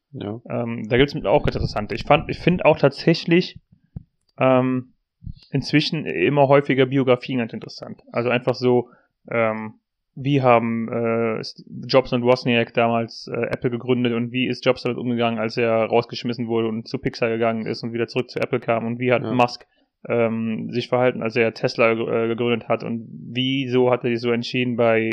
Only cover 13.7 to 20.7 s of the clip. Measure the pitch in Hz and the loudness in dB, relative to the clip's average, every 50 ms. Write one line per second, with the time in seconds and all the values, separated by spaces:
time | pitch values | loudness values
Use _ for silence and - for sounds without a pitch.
13.7 | 120 117 117 123 127 120 123 120 117 117 120 117 120 127 127 - 127 - - 131 | -4 -2 0 0 0 2 2 0 0 0 -4 -2 -2 -2 -2 -2 -2 0 2 0
14.7 | 123 - - 131 120 - - 123 120 113 117 117 117 107 107 113 - 127 120 113 | 2 2 0 -4 -4 -4 -4 -2 -2 0 0 0 0 -2 -4 -2 -2 0 0 2
15.7 | 110 113 110 101 107 120 120 - 123 - - 123 117 113 120 113 113 113 113 113 | 2 2 2 2 2 0 0 0 -6 -8 -6 -6 -4 -4 -4 -2 0 0 0 -2
16.7 | 110 113 113 - - 127 - 123 - - 123 113 113 113 117 113 113 113 110 110 | -2 -6 -8 -6 -6 -4 -4 -4 -4 -2 -2 -2 0 0 0 0 0 -2 -4 -6
17.7 | 113 - - 117 117 117 117 - - 127 123 - - - 117 - - 123 - - | -6 -6 -6 -6 -4 -4 -4 -2 -2 -4 -4 -4 -4 -6 -4 -2 -4 -2 0 0
18.7 | 117 113 113 113 120 120 127 123 120 117 - 110 123 123 120 120 - - - _ | 0 0 0 -4 -4 -2 0 0 0 0 0 0 2 2 2 2 0 -6 -20 _
19.7 | _ _ _ _ _ _ - - 117 117 117 110 113 113 113 113 110 110 113 113 | _ _ _ _ _ _ -6 -2 0 2 2 2 0 -2 -4 -4 -4 -6 -6 -6